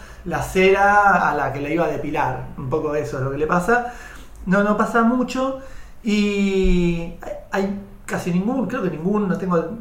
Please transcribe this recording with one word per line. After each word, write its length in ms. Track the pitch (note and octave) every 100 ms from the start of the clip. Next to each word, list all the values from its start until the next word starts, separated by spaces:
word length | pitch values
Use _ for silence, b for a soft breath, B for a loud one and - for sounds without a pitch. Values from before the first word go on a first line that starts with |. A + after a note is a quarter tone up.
| B B F3+
la 160 | D3+
cera 880 | C3 F#3+ F#3+ G3 G3+ G#3 G3+ F3 D3+
a 40 |
la 180 | D3 C#3
que 80 | C#3+
le 120 | C#3+
iba 120 | E3 D#3+
a 20 |
depilar. 560 | - D3 D3 B2+ B2+ - -
Un 100 | C3+
poco 260 | D#3 D3+
eso 220 | D3 C3 C#3
es 60 |
lo 60 | C3+
que 60 | C#3
le 80 | D#3
pasa. 460 | F3 F3 A#3+ A#3+ B B B B - -
No, 160 | F#3+
no 140 | G#3 G#3+
pasa 260 | A3 A#3+
mucho. 580 | A#3 B3+ B3 B3+ C4 C4+ B B B B
Y 1120 | A3+ G#3 G3+ G3+ G3 F#3+ F#3 F3+ F3 E3+ E3+ -
hay, 160 | - - -
hay 300 | G3 G3 G3+ - - -
casi 240 | E3+ F#3
ningún, 340 | F3 G#3 C4+ G3+
creo 160 | B3+
que 80 | F3+
ningún, 380 | D3+ F3 G#3 G3
no 80 | -
tengo 260 | F#3 E3 - A3